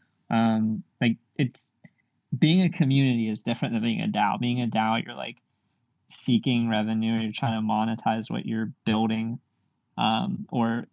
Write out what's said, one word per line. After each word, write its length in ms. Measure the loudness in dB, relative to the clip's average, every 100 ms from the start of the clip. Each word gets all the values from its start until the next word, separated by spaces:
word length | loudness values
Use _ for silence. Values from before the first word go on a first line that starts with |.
| _ _ -2
Um, 540 | 0 2 2 0 -2 -8 _
like, 160 | 0 0 _ -4
it's, 300 | -2 -4 -20 _ -20 _ _ _ _ 2
being 240 | 4 6
a 80 | 4
community 600 | 2 2 4 4 2 0
is 140 | -2
different 300 | -4 -4 -2
than 100 | 0
being 180 | 0 -2
a 60 | -2
dao. 320 | 0 0 0
Being 220 | -2 -2
a 60 | 0
dao, 360 | 0 0 0 -4
you're, 100 | -10
like, 220 | -12 -12 _ _ _ _ _ _ _
seeking 600 | -6 0 2 2 0 0
revenue, 520 | 0 0 -2 0 -2
you're 100 | -4
trying 300 | -4 -4 -2
to 60 | -2
monetize 640 | 0 -2 -2 -2 -2 -4
what 160 | -6 -4
you're 260 | -4 -6 -6 -2
building, 540 | 0 0 0 -4 -8 -12 _ _ _ _ -2
um, 500 | 0 0 -2 -6 -4
or 340 | 0 0 0 -4